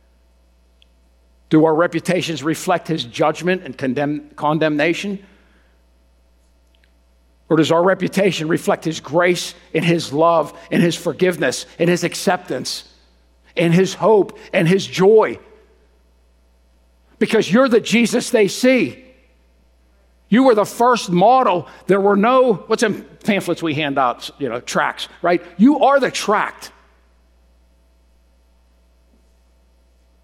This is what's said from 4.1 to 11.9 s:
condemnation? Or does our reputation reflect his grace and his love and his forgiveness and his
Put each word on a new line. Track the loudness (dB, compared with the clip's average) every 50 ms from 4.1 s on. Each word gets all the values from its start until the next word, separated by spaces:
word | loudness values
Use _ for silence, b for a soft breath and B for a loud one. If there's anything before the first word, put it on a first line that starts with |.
| -6 -8 -10 -16 -12
condemnation? | -6 -4 -2 0 0 0 -2 0 0 -2 -2 -2 -4 -6 -8 -10 -10 b b b b b b b b b b b b _ _ _ _ _ _ _ _ _ _ _ _ _ _ _ _ _ _ _ _ _ _ _ _ _ _ _ _ _ _ _ _ _ _
Or | 0 2
does | 2 2
our | 2 2 2
reputation | 2 0 0 -4 -4 -2 0 0 0 0 -2 -4 -4
reflect | -4 -2 -2 -2 -4 -2 -4
his | -8 -8 -8
grace | -10 -4 0 0 2 2 0 -2 -4 -10 -14 B B B -6
and | -2 0
his | 0 0 0 -2 -4
love | -2 0 2 2 2 2 0 -2 -8 B B B
and | -2 0
his | 0 0 -2
forgiveness | -4 -6 -8 -4 -2 -2 -2 0 -2 -2 -4 -4 -4 -10 B B B
and | 0
his | 0